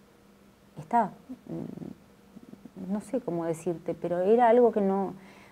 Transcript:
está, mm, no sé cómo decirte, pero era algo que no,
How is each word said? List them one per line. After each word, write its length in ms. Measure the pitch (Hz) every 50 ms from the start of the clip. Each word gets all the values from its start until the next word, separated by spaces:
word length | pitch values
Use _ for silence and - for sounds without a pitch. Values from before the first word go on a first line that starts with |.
| _ _ _ _ _ _ _ _ _ _ _ _ _ _ -
está, 320 | 151 147 - 240 233 208 170 - - - - 254 - -
mm, 1500 | - 165 165 - - - - - - - _ _ _ - _ _ - - - - - - - - - - 190 185 180 202
no 80 | 208
sé 200 | - - 269 240
cómo 240 | 254 - 175 170 165
decirte, 500 | 170 165 165 - 185 165 160 - - 160 165
pero 200 | - 170 175 175
era 300 | 180 196 226 240 247 226
algo 220 | 226 247 240 220
que 100 | 220 214
no, 340 | 196 190 190 196 190 180 190 - - - - - - -